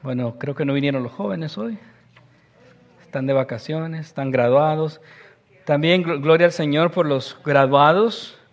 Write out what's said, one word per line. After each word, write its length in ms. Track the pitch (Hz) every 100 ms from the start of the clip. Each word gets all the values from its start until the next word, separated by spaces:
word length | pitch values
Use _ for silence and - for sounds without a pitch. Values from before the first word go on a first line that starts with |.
bueno, 340 | 135 123 120 117
creo 200 | 139 139
que 80 |
no 100 | 143
vinieron 300 | 139 143 135
los 80 | 120
jóvenes 440 | - 202 180 156 196
hoy. 220 | 226 214 - _ _ _ _ _ _ _ _ _ _ _
Están 260 | _ 139 131
de 80 |
vacaciones, 720 | 135 131 117 - 156 160 160 151
están 260 | - 135
graduados. 680 | 127 120 135 156 156 156 - - - - _ _ _
También 380 | - 147 165 185
gl-, 180 | 170 147
gloria 260 | 147 165 175
al 60 |
Señor 380 | 170 151 147 170
por 160 | 180 156
los 320 | 135 - -
graduados. 920 | 151 143 135 139 147 175 226 - - - _